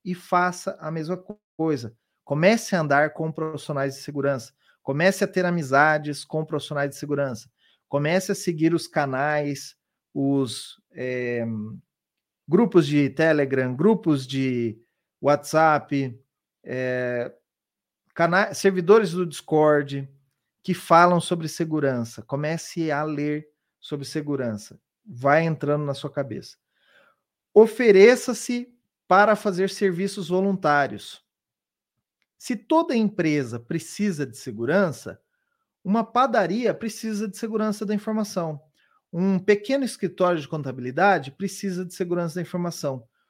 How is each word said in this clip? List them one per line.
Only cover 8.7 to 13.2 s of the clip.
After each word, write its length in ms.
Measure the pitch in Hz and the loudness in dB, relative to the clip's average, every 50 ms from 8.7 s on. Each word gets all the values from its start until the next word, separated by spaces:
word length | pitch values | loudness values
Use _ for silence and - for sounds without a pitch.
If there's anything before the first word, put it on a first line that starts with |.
| 170 | 2
os 120 | 165 - | 0 -2
canais, 920 | - - 165 143 135 131 131 143 151 151 147 147 143 143 139 - - - _ _ _ _ _ _ _ _ | -4 -2 -2 -2 -2 -2 -2 -2 0 0 -2 -2 -4 -6 -8 -10 -16 -20 _ _ _ _ _ _ _ _
os, 680 | 143 139 139 139 139 135 117 113 - - - - _ _ _ _ | -4 -2 0 0 0 0 -2 -6 -10 -14 -16 -20 _ _ _ _
é, 520 | - 127 127 127 127 123 120 120 117 117 117 113 107 107 110 120 - - _ _ _ _ _ _ _ _ _ _ _ _ | -10 -8 -6 -6 -4 -4 -4 -2 -2 -2 -4 -4 -6 -8 -10 -12 -16 -20 _ _ _ _ _ _ _ _ _ _ _ _
grupos 400 | - 156 196 240 180 175 175 151 | 0 2 2 2 4 4 2 2
de 240 | 139 147 147 143 135 | 4 2 2 2 0
Telegram, 640 | 143 - | 0 0